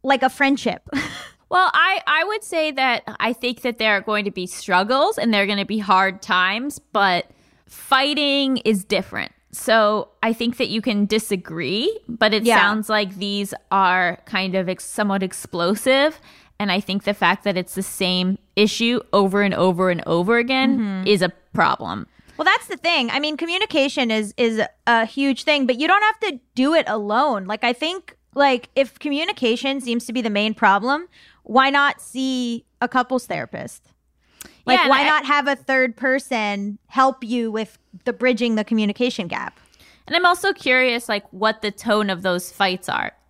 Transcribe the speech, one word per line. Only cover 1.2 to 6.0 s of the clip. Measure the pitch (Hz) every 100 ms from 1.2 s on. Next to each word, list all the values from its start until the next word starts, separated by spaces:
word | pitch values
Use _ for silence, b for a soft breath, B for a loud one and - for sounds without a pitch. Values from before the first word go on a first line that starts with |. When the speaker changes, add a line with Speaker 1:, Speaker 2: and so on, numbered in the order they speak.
| B B _
Speaker 2:
Well, | 359 370 -
I, | 349 381 -
I | 302
would | 359 427
say | - 339 311
that | 269 262 233 - 214
I | 226
think | 240 254 240
that | 247 226
there | 220 202
are |
going | 208 208 202
to |
be | 190 180
struggles | - - 185 202 262 349 440
and | 226
there | 208
are | 202
gonna | 202
be | 196 214
hard | 196 190